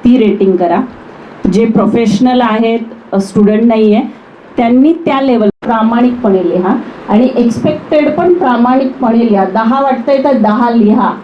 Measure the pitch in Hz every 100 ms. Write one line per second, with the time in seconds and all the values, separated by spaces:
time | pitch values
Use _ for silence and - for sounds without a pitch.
0 | 247 247 214 196 190 175 175 170 254 -
1 | - - - - - 185 226 220 214 233
2 | 220 - 254 254 233 214 226 226 - -
3 | - 190 190 214 208 214 233 220 220 214
4 | 302 - - - - - 233 247 294 339
5 | 330 269 269 233 208 - 233 226 226 233
6 | 247 240 208 190 170 185 185 233 - -
7 | - 208 247 240 233 - 320 302 - 302
8 | 285 - 359 349 262 240 240 262 254 -
9 | 233 233 233 196 185 214 226 269 277 254
10 | 285 269 285 240 208 220 240 233 208 214
11 | 190 -